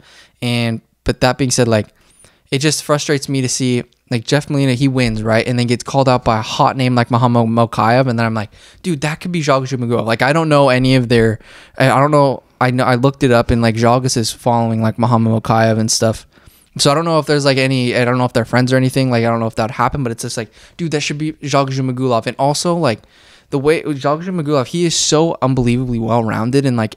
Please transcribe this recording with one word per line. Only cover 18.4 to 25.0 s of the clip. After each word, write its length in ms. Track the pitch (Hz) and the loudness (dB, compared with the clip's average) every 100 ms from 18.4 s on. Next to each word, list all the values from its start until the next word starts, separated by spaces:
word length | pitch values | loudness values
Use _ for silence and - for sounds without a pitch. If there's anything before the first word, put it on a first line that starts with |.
friends 280 | 110 123 127 | -2 0 2
or 40 | 131 | 2
anything. 360 | 131 135 131 | 0 0 0
Like, 100 | 120 | 0
I 60 | 117 | 0
don't 100 | 117 | -2
know 80 | 113 | -2
if 80 | |
that 160 | 117 110 | -4 -4
happened, 320 | 123 123 147 | -2 -2 -2
but 80 | 123 | -6
it's 120 | 113 | -6
just 140 | 123 - | -8 -10
like, 140 | 110 _ - - | -10 _ -20 -10
dude, 140 | 170 | -6
that 120 | 151 | -4
should 160 | - 151 | -4 -6
be 160 | 156 | -6
Jalgis 440 | 156 147 139 135 135 | -8 -2 0 0 -2
Zhumagulov. 480 | 131 127 131 113 123 | -4 -2 0 0 -2
And 100 | 117 | -2
also, 380 | 139 147 175 | -2 -2 -2
like, 240 | 170 151 107 _ _ - - _ | 0 -2 -2 _ _ -20 -20 _
the 100 | 143 | -2
way 220 | 139 165 | 0 0
Jalgis 400 | - 139 143 151 | -2 -4 -2 -4
Zhumagulov, 420 | 180 180 147 151 123 | -4 -6 -2 -2 -2
he 180 | 175 170 | -2 -2
is 100 | |
so 420 | - | -2